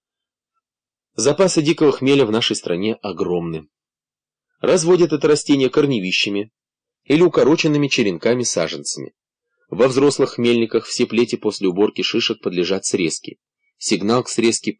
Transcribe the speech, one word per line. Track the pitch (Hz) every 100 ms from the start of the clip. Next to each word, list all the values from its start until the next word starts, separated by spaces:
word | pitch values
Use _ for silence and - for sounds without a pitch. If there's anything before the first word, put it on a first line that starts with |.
| _ _ _ _ _ _ _ _ _ _ _
Запасы | - 120 147 190 165
дикого | 151 170 147
хмеля | - 131 139 113
в |
нашей | 110 - 107
стране | - 85 107 117
огромны. | 101 82 87 87 85 80 76 _ _ _ _ _ _ _ _ _
Разводят | - 175 165 180 170
это | 151 156
растение | 151 - 143 127
корневищами | - 143 117 92 - 107 101 107 _ _ _ _ _
или | - 151
укороченными | 175 - 123 165 156 147 143
черенками-саженцами. | - 104 85 113 123 117 - 80 73 71 - 67 - _ _ _ _ _
Во | 87 131
взрослых | 127 143 143 135
хмельниках | - 120 120 113 113 -
все | - 117
плети | 110 120 110
после | 107 - 95
уборки | 90 104 -
шишек | 92 113 - 110
подлежат | 101 90 87 95
срезке. | - 98 80 - - - _ _ _ _
Сигнал | - 98 101 123
к | -
срезке — | - 113 110 - -